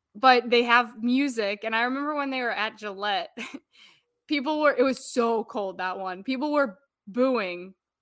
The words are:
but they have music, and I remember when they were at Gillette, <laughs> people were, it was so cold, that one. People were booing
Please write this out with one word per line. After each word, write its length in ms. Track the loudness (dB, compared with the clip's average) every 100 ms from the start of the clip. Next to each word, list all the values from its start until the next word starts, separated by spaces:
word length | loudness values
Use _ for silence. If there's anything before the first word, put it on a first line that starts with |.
| _
but 340 | 2 6 6 4
they 140 | 2
have 400 | 6 4 4 -2
music, 580 | 0 2 2 0 -4 -4
and 140 | -2 0
I 60 |
remember 320 | 0 -2 -4
when 160 | -4 -4
they 100 | -2
were 100 | -2
at 280 | -2 -4 -6
Gillette, 580 | -12 -6 -2 -2 -4 -10 -12 -14 -20 _
<laughs> 440 | -20 _ _ _ _
people 320 | -2 0 2
were, 140 | 2 4
it 60 |
was 160 | 2 2
so 400 | -2 0 2 0
cold, 340 | -2 -6 -6 -4
that 200 | -6 -4
one. 240 | -6 -8
People 280 | -6 -4 0
were 260 | 2 0 -2 _ _ -10
booing 680 | 0 2 2 -2 -6 -12 -18 _ _